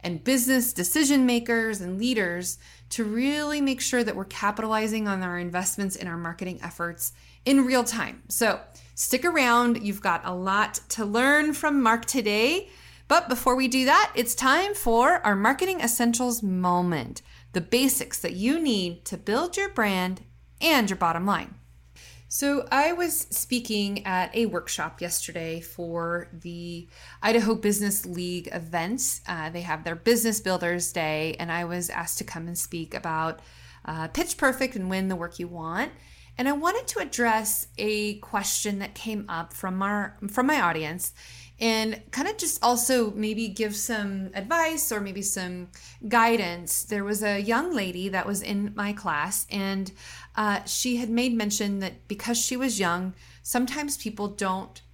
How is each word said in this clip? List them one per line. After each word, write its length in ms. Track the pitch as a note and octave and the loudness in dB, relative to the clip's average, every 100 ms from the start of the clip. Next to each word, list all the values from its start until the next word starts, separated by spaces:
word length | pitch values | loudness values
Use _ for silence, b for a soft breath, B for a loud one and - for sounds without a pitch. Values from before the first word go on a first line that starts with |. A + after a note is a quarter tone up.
and 220 | F3 E3 | -4 -2
business 480 | - C4+ B3+ C4 A#3+ | 2 2 4 2 2
decision 540 | - F3 D4+ C#4 C#4+ B3+ | -2 0 2 6 6 6
makers 560 | A#3+ A#3 A#3 A3 G3+ | 4 2 0 0 -2
and 160 | F3+ F#3+ | -4 -2
leaders 580 | A#3+ A#3 F3+ F3 F3+ - B B B | 0 2 0 -2 -4 -8 B B B
to 160 | - | -4
really 560 | G#3+ A3 C4+ D4 D4 D4 | -2 0 0 0 0 0
make 220 | C#4 C4 | 0 0
sure 200 | - B3 | 0 2
that 140 | A3+ F#3+ | 2 -2
we're 80 | |
capitalizing 840 | G3 - G3+ G#3 A3 A3 A3 A3 G#3 | -8 -2 -2 0 0 0 0 0 0
on 160 | F#3+ | -2
our 160 | F#3 F3 | -2 -4
investments 580 | F3 F3+ F#3 - G3 F#3+ | -2 -2 -2 -2 -4 -4
in 120 | F#3+ | -6
our 80 | E3+ | -6
marketing 420 | E3+ E3+ F#3 E3+ | -6 -6 -8 -8
efforts 500 | F3 - E3+ E3 - b b b | -12 -6 -6 -4 -8 b b b
in 220 | - C#4 B3+ | 4 6 6
real 180 | B3+ | 4
time. 380 | A#3 A3+ D3+ - - | 2 -2 -6 -8 -8
So 320 | - A3+ - - B B | 0 2 0 -6 B B
stick 320 | - - B3+ F4 | -6 0 2 2
around. 560 | D#4+ B3+ A#3+ A#3+ A#3 | 4 6 6 4 2
You've 180 | G#3 G3 | 0 -2
got 220 | G3 E3 | 0 0
a 100 | F3+ | -2
lot 460 | F3+ F#3+ G3 G#3+ - - | -4 0 2 2 -2 -8
to 140 | - | -4
learn 480 | G#3 A3 C4 D4 D4+ | 0 4 6 6 4
from 300 | D4 D#4 C#4+ | 0 2 4
Mark 240 | A#3 A#3 - | 4 4 2
today. 640 | C4+ G#3+ G#3 A#3+ F4 G#4 B B B - | 0 2 4 4 2 -4 B B B 2
But 220 | D#4+ F4 | 2 4
before 280 | B3 C4 B3+ | 0 2 4
we 120 | C4 | 4
do 160 | B3+ | 4
that, 280 | C4 E4 G#4 | 6 6 6
it's 200 | - A#3+ | 2 0
time 380 | - C4 D4+ G4+ | 2 4 4 2
for 400 | G#4 A#3+ A3+ C4+ E4 G#3 | 0 4 6 6 4 4
our 80 | |
Marketing 460 | G3 A3 C#4 F#4 F4+ | 4 4 2 0 0
Essentials 640 | A3+ - A#3+ A#3 B3 A#3 | 0 2 2 2 0 0
moment, 800 | G3+ F#3 F3+ F3+ F3+ D#3 A#2 - B B B | 0 2 4 4 2 0 -4 -12 B B B
the 80 | F#3 | -4
basics 600 | E3 A#3+ C4+ - - - | 2 4 4 2 -4 -6
that 140 | F3 | -6
you 260 | F3+ A3+ D#4+ | -2 0 2
need 440 | D4+ G#3 F3+ E3+ - | 2 2 0 -6 -10
to 120 | F3+ | -8
build 380 | - A3+ F4 F#4 | -2 0 0 -2
your 120 | G4 | -2
brand 540 | G4 G#3 F#3+ F#3 F#3+ - - - - | 0 0 2 -2 -4 -12 -20 -20 -2
and 280 | D4+ C#4+ G#3 | 4 4 4
your 80 | F#3 | 2
bottom 300 | E3+ E3 F#3+ | 0 2 0
line. 300 | F3 - - - - - B B B B | 0 -4 -16 -20 -20 -20 B B B B
So 400 | - C#4+ C#4+ - | -2 0 0 2
I 220 | C4 D4+ | 2 2
was 300 | F4 F4 - - | 2 0 -2 -4
speaking 760 | - - B3 - G#3 G3+ G3+ G3 | -6 -2 -4 0 -2 0 -2 -2
at 260 | F#3 F3+ A3+ | -2 0 0
a 100 | A3+ | 0
workshop 540 | F3 - - D#3+ - | -2 -4 -6 -6 -6
yesterday 600 | F3 - - E3 E3 E3 | -4 -4 -4 -8 -6 -8
for 680 | E3 - E3+ E3+ E3+ F3 - | -10 -10 -6 -4 -2 -4 -6
the 540 | E3 F3 E3+ F3 E3+ E3+ B B B | -14 -12 -10 -10 -10 -14 B B B
Idaho 360 | G#3 A#3 G#3+ A3+ | 2 4 4 2
Business 500 | G#3 G#3 G3+ G3+ F3+ | 2 2 2 0 -4
League 420 | F3 F3+ F3+ E3+ | -6 -4 -4 -6
events. 720 | E3+ E3 E3+ E3+ B3+ - - - | -10 -4 -2 -2 -2 -2 -4 -6
Uh, 240 | E3+ D#3 | -6 -6
they 120 | E3+ | -6
have 200 | F3 D#3 | -4 -4
their 140 | E3 E3+ | -4 0
Business 440 | A3+ A#3 A3+ G#3+ | 4 4 4 0
Builders 520 | G3 F3+ F3 F3 E3+ | 0 0 0 0 -2
Day, 420 | F3+ D#3 D#3 D#3+ - | -2 0 0 -2 -4
and 100 | E3+ | -4
I 140 | E3+ | -4
was 260 | E3+ F3 E3+ | -4 -4 -4
asked 280 | - E3+ - | -6 -6 -6
to 60 | |
come 220 | - E3 E3 | -8 -8 -8
and 100 | F3 | -6
speak 380 | - E3+ D#3+ | -6 -6 -8
about, 460 | - E3+ D#3+ D#3+ D#3+ B B B B | -6 -4 -2 -2 -4 B B B B
uh, 220 | - D#3+ F3+ | -10 -8 -4
Pitch 300 | - F4 - | -2 -2 2
Perfect 400 | C#4 B3+ B3+ A#3 | 2 2 -2 -2
and 120 | F#3 | -2
Win 200 | F#3+ F#3+ | -2 -2
the 80 | F#3 | -2
Work 240 | E3+ - | -6 -8
You 80 | F3 | -10
Want. 420 | E3+ D#3+ F3 C#4 - B B B - | -8 -6 -4 -4 -8 B B B -2
And 100 | C4 | 0
I 40 | |
wanted 340 | C#4+ E4 G#4+ B4+ | 2 0 0 -4
to 140 | A4 | -6
address 640 | D4+ - A#3 A3 G#3+ - - - | -4 0 2 2 0 -4 -6 -4
a 380 | G#3 G#3+ G#3 G#3 | -2 0 -2 -6
question 600 | - G3+ G3 - G#3 G3+ | -4 -2 -2 -2 -2 -4
that 160 | G3 | -6
came 300 | - A#3 G#3+ G#3 | -10 -6 -6 -6
up 240 | E3 E3+ | -8 -8
from 300 | - F#3+ F#3 | -8 -4 -2
our, 340 | G3 G#3 G3+ - G3+ | 0 0 -4 -6 -4
from 180 | G#3 C4 | 0 2
my 140 | D4+ | 4
audience, 520 | F3 D#3+ D#3 F3 - B B B B - | 2 0 -4 -6 -8 B B B B -2
and 420 | A3+ A3 A3 A3 - | 0 2 0 -4 -8
kind 160 | - F4 | -4 -4
of 120 | G#4+ | -2
just 260 | E4 - | -4 2
also 460 | A#3+ A#3+ A#3+ B3+ A3 | 2 2 2 2 2
maybe 380 | G3+ G#3+ G#3+ A3+ | 0 -2 -2 -4
give 280 | G3 G#3+ G#3 | -2 -4 -4
some 540 | - A3+ G3+ G3 F#3+ | -4 -2 -2 -4 -6
advice 580 | G3 G3+ E4 D#4+ D#4+ - | -8 -2 0 2 0 -2
or 80 | G#3+ | -2
maybe 220 | G3+ F#3+ | -4 -4
some 480 | G3 - F3+ F3+ F3 B B B G#3+ | -4 -4 -4 -8 -12 B B B 2
guidance. 760 | A#3 A3+ A#3 F3+ F3 E3+ - | 6 6 4 0 -4 -4 -4
There 200 | - G#3 | -2 -4
was 180 | G3+ G#3 | -2 0
a 160 | G#3+ G3+ | 0 0
young 360 | G3+ A3+ F4 | 2 0 2
lady 340 | C#4+ F#3+ F3+ F#3+ | -2 -2 -4 -2
that 180 | F#3+ F#3 | -2 -2
was 140 | G3 | -4
in 320 | - G3+ G3+ | -2 -2 -2
my 200 | G#3 G3+ | -4 -4
class, 520 | G#3 F#3 D3+ E3 F#3+ - | -4 -4 -2 -2 -4 -4
and, 420 | G3+ G3 G3 F#3+ B B B B - | -4 -2 -4 -6 B B B B -2
uh, 280 | G#3+ G3+ | 0 0
she 320 | - - B3 A#3+ | -2 -2 0 -2
had 140 | A#3+ | 0
made 240 | A#3 B3+ | 0 2
mention 460 | A#3 G#3 G#3 G#3 G3 | 0 0 0 -2 -2
that 280 | F#3+ - - | -4 -8 -10
because 300 | G3+ A3+ A#3 | -6 -2 0
she 180 | - B3 | 0 0
was 240 | C4 G#3 | -2 0
young, 320 | F#3 F3 F#3 F#3 B B | 0 0 -2 -8 B B
sometimes 560 | - B3 B3+ C#4+ D4 - | -4 0 0 -2 -4 -6
people 300 | G#3+ G#3 G3+ | -6 -6 -8
don't 520 | G#3 G3 F#3+ - - - | -2 -2 -2 -6 -16 -20